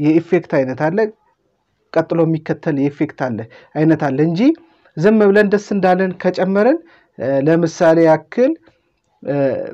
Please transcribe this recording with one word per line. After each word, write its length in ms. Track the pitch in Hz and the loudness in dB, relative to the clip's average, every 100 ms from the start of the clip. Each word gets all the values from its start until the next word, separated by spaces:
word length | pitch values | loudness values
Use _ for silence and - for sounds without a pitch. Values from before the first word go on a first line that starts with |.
የኢፌክት 520 | 151 160 165 175 - | 0 2 2 -2 0
አይነት 260 | 151 127 127 | -2 -2 -2
አለ፣ 180 | 156 196 214 - _ _ _ _ _ _ _ | -2 -2 -4 -6 _ _ _ _ _ _ _
ቀጥሎ 260 | 165 165 170 | -4 -2 0
የሚከተል 560 | 160 160 156 156 165 139 | 0 -2 -4 -6 -4 -2
የኢፌክት 440 | 143 143 151 - | -4 -4 -6 -4
አለ፣ 160 | 131 110 117 - _ | -6 -6 -12 -18 _
አይነት 260 | 147 156 156 | -2 0 2
አለ 160 | 147 131 | 0 -2
እንጂ 180 | 160 165 262 330 _ _ _ - | -2 2 0 0 _ _ _ -2
ዝም 220 | 185 220 | 2 4
ብለን 300 | 202 202 208 | 4 4 2
ደስ 180 | 202 - | 0 -2
እንዳለን 420 | 202 185 185 190 180 | -2 0 0 -2 -4
ከጨመርን፣ 600 | 185 185 185 196 220 330 - _ _ - | -4 -2 -2 0 2 0 -6 _ _ -10
እ፣ 100 | 127 139 | -4 0
ለምሳሌ 560 | 143 165 165 - 170 165 | 2 2 0 0 2 4
ያክል፣ 480 | 165 156 - - 262 330 _ _ _ _ _ _ | 4 2 -2 -2 0 -2 _ _ _ _ _ _
እ፣ 140 | - 143 135 113 - | -8 -2 -2 -4 -8